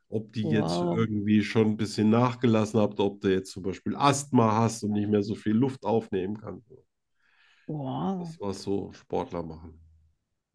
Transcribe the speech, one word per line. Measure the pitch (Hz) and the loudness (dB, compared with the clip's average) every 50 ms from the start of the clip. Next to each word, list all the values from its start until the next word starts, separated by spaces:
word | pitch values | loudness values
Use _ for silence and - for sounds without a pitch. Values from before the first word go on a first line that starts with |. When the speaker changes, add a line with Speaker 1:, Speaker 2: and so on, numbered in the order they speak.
| _ _ | _ _
Speaker 1:
ob | - - 214 - - | -8 -8 -8 -6 -6
die | 214 214 160 | -6 -2 0
jetzt | - | 0
Speaker 2:
Wow. | - - 165 170 175 175 | 0 0 0 -2 -2 -2
Speaker 1:
irgendwie | 175 170 113 113 107 107 104 101 107 107 107 101 | -2 0 -2 -2 -2 -2 -2 0 4 4 4 4
schon | - - 113 110 107 | 4 2 2 2 2
ein | 107 | 2
bisschen | 110 110 101 - - 104 107 | 0 -4 -4 0 2 4 4
nachgelassen | 110 113 123 127 120 - - 120 110 110 107 104 - 117 | 6 6 4 2 2 2 2 2 4 4 2 2 2 2
hat, | 104 104 - - | 2 2 2 0
ob | 101 101 101 - | 0 0 0 0
du | - 98 92 | 0 2 2
jetzt | 95 95 - - | 2 0 -4 -12
zum | 95 90 | -8 -8
Beispiel | 95 87 - - 107 - | -8 -8 -6 -6 -8 -4
Asthma | - 143 139 139 143 - - - 123 113 110 104 110 | 2 4 4 4 2 -2 0 2 4 4 6 4 4
hast | 117 110 117 - - | 2 2 0 -2 -4
und | 104 104 | -2 -2
nicht | 104 104 104 | -2 0 2
mehr | 104 104 101 | 2 2 2
so | - 101 | 0 -4
viel | - - 107 107 | -4 -2 0 2
Luft | 113 135 135 - - - | 2 2 2 -2 -4 -2
aufnehmen | 101 113 113 110 - 104 92 90 95 107 104 | 0 0 0 0 -2 -4 -4 -2 -4 -6 -10
kannst. | - - 92 92 - _ - - _ _ _ _ _ _ _ _ _ _ _ _ _ _ _ _ _ | -10 -14 -14 -14 -16 _ -20 -20 _ _ _ _ _ _ _ _ _ _ _ _ _ _ _ _ _
Speaker 2:
Wow. | - 156 151 139 131 127 135 160 185 196 185 | -12 -10 -8 -8 -8 -6 -6 -4 -4 -4 -6
Speaker 1:
Das, | 170 165 160 - | -8 -10 -12 -10
was | 104 101 95 98 - | -8 -8 -8 -8 -4
so | 98 98 98 92 92 92 | -4 -4 -4 -4 -8 -14
Sportler | - - _ - 92 87 - - 87 82 | -18 -12 _ -6 -6 -6 -4 -6 -8 -8
machen. | 80 82 82 82 82 80 - - _ _ _ _ _ _ _ _ _ _ _ _ _ _ | -8 -12 -14 -16 -20 -20 -20 -20 _ _ _ _ _ _ _ _ _ _ _ _ _ _